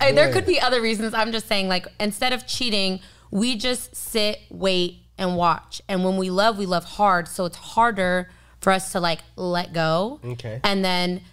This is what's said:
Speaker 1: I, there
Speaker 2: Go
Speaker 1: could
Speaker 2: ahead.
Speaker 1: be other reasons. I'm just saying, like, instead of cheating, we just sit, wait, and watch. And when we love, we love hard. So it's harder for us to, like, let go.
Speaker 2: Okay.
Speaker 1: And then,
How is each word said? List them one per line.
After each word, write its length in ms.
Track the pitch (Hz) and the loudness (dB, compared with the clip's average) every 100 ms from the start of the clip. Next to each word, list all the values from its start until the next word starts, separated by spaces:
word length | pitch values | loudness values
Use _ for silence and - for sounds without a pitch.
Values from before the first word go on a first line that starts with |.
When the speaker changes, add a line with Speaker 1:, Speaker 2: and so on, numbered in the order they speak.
Speaker 1:
I, 100 | 269 | 2
there 160 | 285 302 | 6 4
Speaker 2:
Go 60 | |
Speaker 1:
could 100 | - | 4
Speaker 2:
ahead. 20 | 381 | 2
Speaker 1:
be 120 | 302 | 2
other 220 | 247 247 | 2 2
reasons. 320 | 226 220 220 | 0 -2 -2
I'm 180 | 226 220 | -2 -2
just 160 | 226 - | -2 -2
saying, 220 | 202 190 | -2 0
like, 180 | 180 - - | -2 -4 -6
instead 340 | 208 202 254 | -4 -2 -2
of 120 | 254 - | -2 -4
cheating, 520 | - 247 208 190 185 - - - | -4 -2 0 0 -2 -10 -20 -6
we 260 | 202 233 240 | -2 0 0
just 400 | 254 254 - - | -2 -4 -6 -12
sit, 440 | - 226 208 214 - | -6 -2 -2 -2 -10
wait, 540 | 175 190 185 175 - - - | -4 0 2 0 -4 -18 -6
and 200 | 185 175 | -2 2
watch. 440 | 175 156 - - - | 2 2 -4 -14 -4
And 160 | 190 | 0
when 140 | 185 190 | 0 0
we 120 | 185 | 0
love, 280 | 185 220 202 | 2 2 2
we 80 | 196 | 0
love 180 | 180 | -2
hard. 440 | 170 - 208 175 165 | -2 2 4 4 0
So 160 | - 180 | -4 -6
it's 120 | - | -6
harder 720 | - - 233 202 185 180 180 - - - | -6 2 2 4 0 0 -4 -12 -20 -4
for 140 | - | 2
us 180 | 190 - | 2 0
to, 80 | 190 | -2
like, 200 | 175 160 - - | 0 -2 -6 -8
let 340 | 180 175 180 | -4 -2 -2
go. 480 | 165 160 165 208 294 | 0 2 2 0 -6
Speaker 2:
Okay. 360 | 120 120 117 110 202 | -10 -10 -10 -4 0
Speaker 1:
And 180 | 196 | 0
then, 380 | 190 180 180 180 - | 0 0 -2 -4 -10